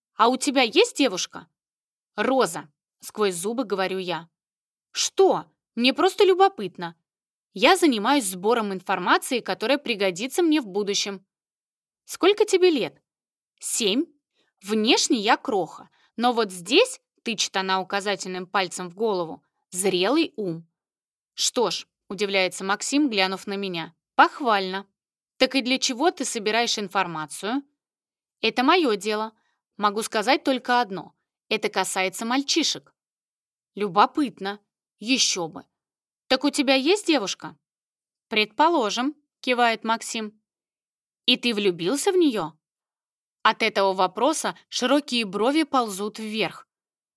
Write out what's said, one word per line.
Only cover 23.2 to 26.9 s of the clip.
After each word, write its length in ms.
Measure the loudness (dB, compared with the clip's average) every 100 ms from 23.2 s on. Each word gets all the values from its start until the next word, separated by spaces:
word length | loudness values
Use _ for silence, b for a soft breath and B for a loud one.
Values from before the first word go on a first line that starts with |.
| 0 -2 -8
на 100 | -8
меня, 380 | -6 -8 -10 _ _ 2
"похвально. 720 | 2 2 0 0 0 -6 -10 _ _ _ _ _
Так 180 | 0
и 80 | 0
для 160 | -2 -2
чего 320 | -2 0 0
ты 140 | 0
собираешь 540 | -6 -4 -2 0 -2 -4
информацию?" 840 | -4